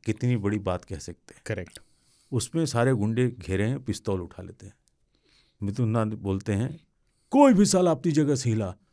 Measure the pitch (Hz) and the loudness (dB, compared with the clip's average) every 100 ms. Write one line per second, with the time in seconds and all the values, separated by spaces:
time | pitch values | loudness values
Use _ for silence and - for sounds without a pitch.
0 | - 107 123 123 101 107 101 90 - 82 | -6 -2 -2 -2 -2 -4 -4 -6 -6 -14
1 | - 85 - - - 101 87 - _ _ | -14 -18 -20 -16 -10 -10 -10 -16 _ _
2 | _ _ - 123 - 165 160 120 123 120 | _ _ -8 -6 -4 -2 -2 2 2 2
3 | 107 113 123 120 87 92 107 135 127 - | 0 0 -2 -2 -4 -2 -2 -2 -6 -6
4 | - 95 85 - 92 - 101 - _ _ | -4 -6 -6 -14 -18 -18 -20 -20 _ _
5 | _ _ _ _ _ - 101 101 113 113 | _ _ _ _ _ -10 -8 -2 -2 0
6 | 107 104 98 95 110 98 - 160 _ _ | -2 -4 -4 -4 -2 -2 -2 -8 _ _
7 | _ _ _ 269 285 196 202 190 180 143 | _ _ _ 6 8 8 6 4 2 2
8 | 175 147 147 135 123 110 98 - _ | 0 0 2 0 0 -2 -4 -8 _